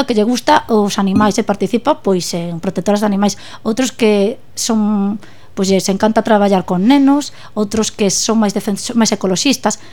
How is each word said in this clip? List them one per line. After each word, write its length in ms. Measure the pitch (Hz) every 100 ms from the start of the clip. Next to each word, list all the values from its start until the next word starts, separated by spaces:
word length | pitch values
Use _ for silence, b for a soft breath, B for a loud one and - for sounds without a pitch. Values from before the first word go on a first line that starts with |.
| 277
que 80 |
lle 80 | 214
gusta 400 | 214 247 - 302 -
os 240 | 220 202 202
animais 320 | 196 196 208
e 80 | 185
participa, 640 | 214 196 190 240 - 311 -
pois, 240 | 185 - 175
en 240 | 170 170
protectoras 400 | 190 185 180 202
de 80 | 214
animais, 240 | 196 202 - B B 214
outros 240 | 226 254
que 480 | - 214 208 196 262 -
son... 640 | - - 220 208 208 196 214 B B B -
Pois, 80 | 190
lles 240 | 190 185
encanta 320 | 190 214 220
traballar 400 | 220 214 202 190 -
con 180 | 180 208
nenos, 480 | 285 269 285 277 B B -
outros 320 | 208 220 214
que 240 | - 202
son 240 | - - 226
máis 160 | 208
defenso-, 400 | 196 214 196 -
máis 160 | 240 220
ecoloxistas, 720 | 202 196 180 285 254 - - B